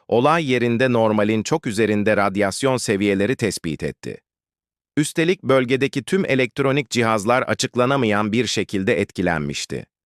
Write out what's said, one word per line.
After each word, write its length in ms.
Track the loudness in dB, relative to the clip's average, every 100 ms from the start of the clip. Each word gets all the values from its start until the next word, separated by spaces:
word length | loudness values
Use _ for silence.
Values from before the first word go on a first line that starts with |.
| -2
olay 440 | 2 2 2 0
yerinde 420 | 0 2 2 2
normalin 500 | 2 2 2 2 0
çok 240 | 0 -4 -2
üzerinde 500 | 0 0 2 2 2
radyasyon 600 | 0 0 -2 0 -2 0
seviyeleri 580 | 0 0 2 2 0 0
tespit 480 | -2 -4 -6 -6
etti. 380 | -6 -8 -12 -14 _ _ _ _ _ _ _ -4
Üstelik 460 | -2 0 0 0
bölgedeki 600 | 2 2 2 0 -2 -4
tüm 220 | -2 -2 0
elektronik 640 | 0 0 -2 -2 0 -2
cihazlar 520 | 0 2 2 2 0
açıklanamayan 920 | 0 -2 -2 0 0 2 2 0 0
bir 160 | 0 -2
şekilde 540 | -2 -4 -2 0 0
etkilenmişti. 840 | -2 -2 -2 -2 -4 -6 -8 -10 -12 _